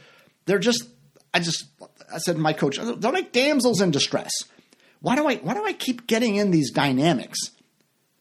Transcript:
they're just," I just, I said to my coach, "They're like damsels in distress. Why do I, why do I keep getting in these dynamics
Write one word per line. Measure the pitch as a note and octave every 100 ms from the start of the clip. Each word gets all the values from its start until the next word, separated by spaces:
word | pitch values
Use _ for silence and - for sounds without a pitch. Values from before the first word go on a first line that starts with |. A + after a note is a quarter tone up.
| - - _ _ -
they're | F#3+
just," | G#3 A#3+ - - _ _ _
I | F3+
just, | E3+ - - - - - -
I | D#3+
said | F3+ D#3+
to |
my | D#3
coach, | D3+ D#3 -
"They're | A3+ - G#3+
like | F#4 -
damsels | A#3+ C#4 C#4+ A#3+ F#3+
in | F#3+
distress. | C#3 - - - - - _ _ _ _ _
Why | D3 C4
do | D4+
I, | A#3
why | D#3
do | E4+
I | G#4+
keep | - - B3 -
getting | A3+ A#3+ G3+
in | G3+
these | E3+ C3
dynamics | D#3 C#3 B2+ D#3+ C3 - - - - _ _ _ _ _ _